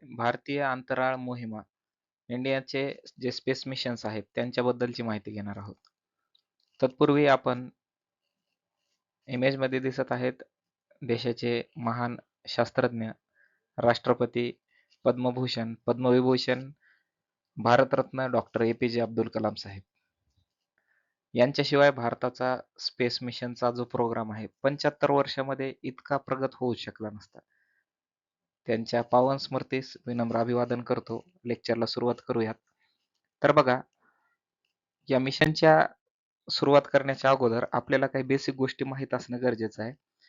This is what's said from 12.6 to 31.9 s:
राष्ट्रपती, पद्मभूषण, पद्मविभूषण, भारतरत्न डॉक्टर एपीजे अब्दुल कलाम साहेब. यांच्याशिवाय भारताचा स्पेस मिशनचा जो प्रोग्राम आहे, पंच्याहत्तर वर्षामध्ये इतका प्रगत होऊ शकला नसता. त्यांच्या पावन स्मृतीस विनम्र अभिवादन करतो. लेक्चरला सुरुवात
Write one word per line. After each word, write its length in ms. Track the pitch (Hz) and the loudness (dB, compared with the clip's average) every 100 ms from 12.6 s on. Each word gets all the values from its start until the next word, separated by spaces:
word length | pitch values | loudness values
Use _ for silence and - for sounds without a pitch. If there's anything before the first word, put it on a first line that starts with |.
| 117 - 123 117 110 - _ _ _ _ _ - | 0 0 0 -2 -8 -12 _ _ _ _ _ 0
राष्ट्रपती, 760 | 120 117 123 120 120 120 120 - _ _ _ _ | 2 2 2 0 0 -2 -4 -8 _ _ _ _
पद्मभूषण, 720 | 127 123 127 123 127 120 113 113 - | -2 0 -2 -2 -4 -4 -6 -4 -2
पद्मविभूषण, 840 | 120 127 127 127 127 127 127 135 151 _ _ _ _ _ _ _ - | 0 4 4 4 2 0 -4 -4 -18 _ _ _ _ _ _ _ -2
भारतरत्न 680 | 110 123 127 131 131 131 131 | 4 6 6 2 0 -4 -2
डॉक्टर 340 | 120 - 113 | 0 -2 0
एपीजे 400 | 113 117 120 117 | 0 2 0 0
अब्दुल 280 | 113 113 113 | -2 -2 -2
कलाम 260 | 110 110 | -2 -4
साहेब. 280 | 107 104 98 - _ _ _ _ _ _ _ _ _ _ _ _ _ _ | -4 -10 -16 -18 _ _ _ _ _ _ _ _ _ _ _ _ _ _
यांच्याशिवाय 560 | 120 127 143 139 143 143 | 2 2 2 2 6 6
भारताचा 680 | 131 117 - 123 - 127 127 - - | 4 -2 -2 -4 -2 -2 -2 -6 -12
स्पेस 400 | - - 123 - | -10 -2 -2 -2
मिशनचा 480 | 123 - 123 117 123 | -8 -8 -10 -2 -2
जो 140 | 120 | -2
प्रोग्राम 480 | 117 123 117 113 110 | -4 -2 -2 -2 -6
आहे, 140 | 107 110 - | -8 -12 -4
पंच्याहत्तर 480 | 135 143 151 - 143 | -2 0 -2 0 2
वर्षामध्ये 640 | 143 139 - 135 135 135 - | 2 2 -2 -6 -4 -6 -8
इतका 340 | 135 127 - 139 | -10 -12 -6 -6
प्रगत 340 | - 131 135 | -4 -4 -4
होऊ 200 | - 127 | -2 -4
शकला 360 | 110 - - 107 | -4 -8 -12 -12
नसता. 280 | 104 - - - _ _ _ _ _ _ _ _ _ _ _ - | -12 -18 -20 -20 _ _ _ _ _ _ _ _ _ _ _ -2
त्यांच्या 360 | 113 113 120 | -2 0 -2
पावन 340 | 113 123 127 139 | 2 4 4 0
स्मृतीस 600 | - 131 127 131 131 - 120 | -4 -6 -4 -6 -6 -12 -8
विनम्र 300 | 120 117 113 | -4 -2 0
अभिवादन 460 | 117 120 120 120 | 0 0 0 -4
करतो. 420 | 120 120 - 113 - _ | -4 -6 -4 -10 -10 _
लेक्चरला 420 | 120 117 - 117 | -8 -6 -2 -2
सुरुवात 280 | 113 | -2